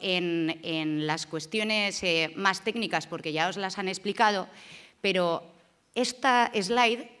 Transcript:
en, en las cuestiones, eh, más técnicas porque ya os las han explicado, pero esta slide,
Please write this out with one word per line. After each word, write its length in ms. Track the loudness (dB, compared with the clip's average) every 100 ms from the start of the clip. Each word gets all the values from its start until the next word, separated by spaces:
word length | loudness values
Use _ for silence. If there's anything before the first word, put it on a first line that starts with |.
en, 580 | -2 0 0 0 -2 -4
en 440 | -4 -4 -2 -2 -2
las 180 | -2 -4
cuestiones, 800 | -8 -4 -4 0 0 0 -2
eh, 300 | 0 2 0 0
más 280 | 0 0
técnicas 440 | -2 -2 -2 -2 -2
porque 240 | -6 -4
ya 160 | 0 0
os 80 | 0
las 220 | -6 -4
han 100 | -4
explicado, 600 | -4 -4 2 2 2 -2 -10 -20 -20 -20 _
pero 440 | 0 2 2 0 -6 -20 _ _ _ -2
esta 560 | -2 0 4 4 4 0
slide, 500 | 0 4 4 2 -6 -18